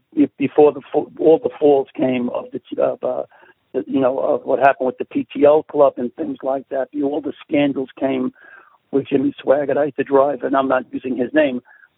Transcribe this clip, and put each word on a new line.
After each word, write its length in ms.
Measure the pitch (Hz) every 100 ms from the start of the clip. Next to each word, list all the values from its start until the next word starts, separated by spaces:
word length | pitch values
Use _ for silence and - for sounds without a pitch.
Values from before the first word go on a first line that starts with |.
| _ -
be-, 160 | 139 -
before 340 | 135 - 147
the 100 | 135 -
fo-, 200 | 147 - -
all 180 | 156 160
the 140 | - -
falls 280 | 147 139 135 -
came 340 | 131 127 120
of 160 | - -
the, 300 | 127 - -
of, 220 | 135 127
uh, 200 | 127 127 - _ _ _ _
the, 100 | 131 -
you 140 | 139
know, 180 | 127 131
of 260 | - 127
what 140 | - 131
happened 300 | 135 - 254
with 100 | -
the 80 | -
P 220 | - -
T 140 | 135 143
L 160 | 156
club 320 | - 147 139 -
and 140 | 120 -
things 220 | 151 131
like 260 | 131 135 -
that. 180 | 135 127
You 100 | 147
know, 100 | 139
all 100 | 147
the 120 | 147 - -
scandals 420 | 147 143 139 131 -
came 340 | 135 131 127 - - - _ _ _
with 160 | 135 127
Jimmy 260 | 135 143 -
Swaggart. 360 | 139 139 143 139
I 80 | 151
used 120 | -
to 60 |
drive, 400 | 135 135 143 147
and 120 | 135 135
I'm 120 | 135
not 180 | 127 127
using 240 | 135 131 127
his 180 | 117
name, 280 | 294 139 - - - _